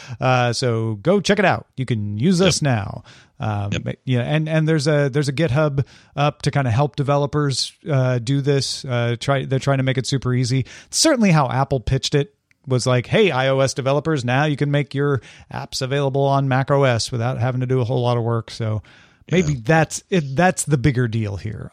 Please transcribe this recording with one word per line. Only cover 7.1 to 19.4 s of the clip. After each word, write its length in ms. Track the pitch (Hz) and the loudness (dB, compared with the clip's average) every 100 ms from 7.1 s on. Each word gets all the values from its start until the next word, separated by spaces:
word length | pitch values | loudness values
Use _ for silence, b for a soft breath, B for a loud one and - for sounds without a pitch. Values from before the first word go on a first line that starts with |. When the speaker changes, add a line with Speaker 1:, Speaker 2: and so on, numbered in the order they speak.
| 143 143 151 143 127 - - 175 | 0 0 0 0 -2 -6 -8 -2
Speaker 1:
uh, 300 | 135 127 123 | 0 2 0
do 220 | 117 139 | 0 0
this. 440 | 135 139 - - | 2 0 0 -8
Uh, 300 | 139 120 117 117 | -4 -2 -2 -2
try, 240 | - 139 | -2 -2
they're 160 | 139 131 | 0 -2
trying 180 | 139 135 | 0 0
to 60 | |
make 120 | 131 131 | 0 -2
it 100 | - | -2
super 260 | 135 127 | -2 0
easy. 320 | 123 120 135 - B B | 0 0 0 -2 B B
Certainly 400 | - 320 254 202 | 0 2 4 4
how 180 | 156 127 | 4 2
Apple 300 | 127 139 139 | 0 0 -2
pitched 380 | - 135 - 143 | 0 -2 0 -2
it 180 | 143 _ _ _ 135 | -2 _ _ _ -2
was 180 | 127 127 | -2 2
like, 180 | 123 - | 0 2
"Hey, 240 | 233 196 | 2 2
I 180 | 127 135 | 2 0
O 100 | 135 | 2
S 120 | 135 | 0
developers, 500 | - 131 147 160 151 | 0 -2 0 0 -2
now 200 | 123 131 156 | 0 0 0
you 100 | 139 | 0
can 160 | 147 | 0
make 200 | 143 143 | 0 -2
your 300 | 139 143 139 B B B | -2 -2 -2 B B B
apps 260 | 123 139 - | -12 -10 -8
available 420 | 131 143 139 139 | -4 -2 0 0
on 240 | 139 139 139 | 2 2 2
Mac 240 | 131 131 | 2 2
O 100 | 139 | 4
S 300 | 135 113 - | 4 2 -2
without 260 | 120 120 131 | -4 -4 -2
having 220 | 120 127 | -2 -2
to 60 | 123 | 0
do 120 | 131 | 0
a 40 | |
whole 180 | 117 127 | 0 0
lot 140 | 120 120 | 0 0
of 80 | |
work." 260 | 113 117 - | 0 -4 -4
So 320 | - 110 107 B B B B - | -6 -4 -4 B B B B -2
maybe 220 | 170 | 0